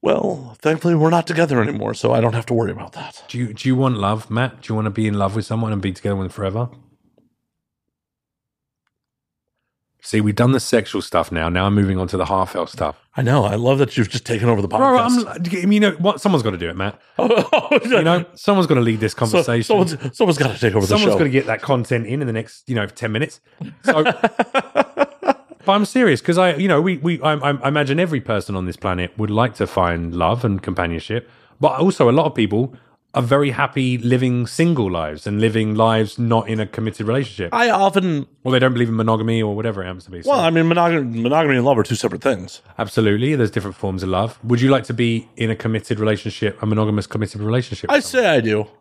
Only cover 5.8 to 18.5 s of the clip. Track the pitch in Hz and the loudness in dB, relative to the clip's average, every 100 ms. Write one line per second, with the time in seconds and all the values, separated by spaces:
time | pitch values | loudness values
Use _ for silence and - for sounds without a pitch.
5.8 | 95 95 101 98 92 - 98 104 120 - | -4 -4 -4 -4 -6 -6 -6 -4 -8 -10
6.8 | _ _ _ _ _ _ _ _ _ _ | _ _ _ _ _ _ _ _ _ _
7.8 | _ _ _ _ _ _ _ _ _ _ | _ _ _ _ _ _ _ _ _ _
8.8 | _ _ _ _ _ _ _ _ _ _ | _ _ _ _ _ _ _ _ _ _
9.8 | _ _ - 113 104 104 120 131 - 117 | _ _ -4 0 0 2 2 2 2 0
10.8 | 107 101 - 87 78 90 82 87 98 101 | 0 -6 -2 -2 0 -2 -2 0 2 4
11.8 | 98 95 90 92 90 98 92 95 82 - | 2 0 -2 -4 0 0 -2 -4 -8 -4
12.8 | 80 - _ - 123 139 104 104 120 135 | -6 -6 _ -4 2 2 2 0 0 2
13.8 | 139 - 110 127 - 117 117 110 98 226 | 2 0 -2 -2 -6 -2 2 2 0 2
14.8 | 269 247 233 247 214 - 170 359 196 208 | 4 4 2 0 -2 -6 -6 -2 2 4
15.8 | 208 156 175 156 202 170 113 92 85 85 | 2 2 -2 0 2 2 0 -4 -6 -4
16.8 | 98 - _ - 247 226 - 302 - 277 | -6 -8 _ -4 2 2 2 0 2 0
17.8 | 233 233 160 175 175 - - | 2 2 4 2 -2 -6 0